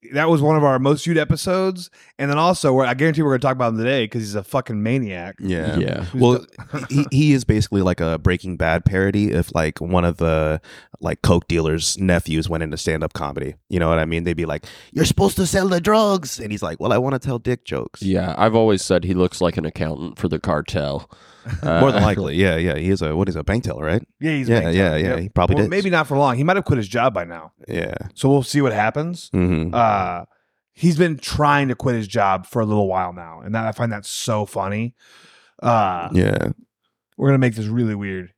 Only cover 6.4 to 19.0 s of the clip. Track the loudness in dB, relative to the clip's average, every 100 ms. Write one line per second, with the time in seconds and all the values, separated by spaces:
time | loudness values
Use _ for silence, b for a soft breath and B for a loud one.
6.4 | -2 -20 -12 -10 -2 -2 2 4 4 4
7.4 | 2 -2 0 0 0 0 -2 0 0 -2
8.4 | -4 -4 0 0 0 0 0 2 0 0
9.4 | -2 -2 -2 -4 -2 0 0 0 0 0
10.4 | 0 -2 B B B -10 -8 -2 2 2
11.4 | 2 -2 0 0 -2 -2 2 0 0 -2
12.4 | -2 -4 -4 -4 -4 -2 -4 -6 -8 -6
13.4 | -10 -12 _ -2 2 2 0 -2 -2 -2
14.4 | -4 -6 B B B -2 0 2 2 2
15.4 | 0 2 2 0 2 4 4 0 -2 -10
16.4 | -8 -6 -6 -4 0 2 2 -2 -2 -4
17.4 | -4 -6 -4 -8 -8 -6 -2 0 -2 2
18.4 | 4 4 4 2 2 0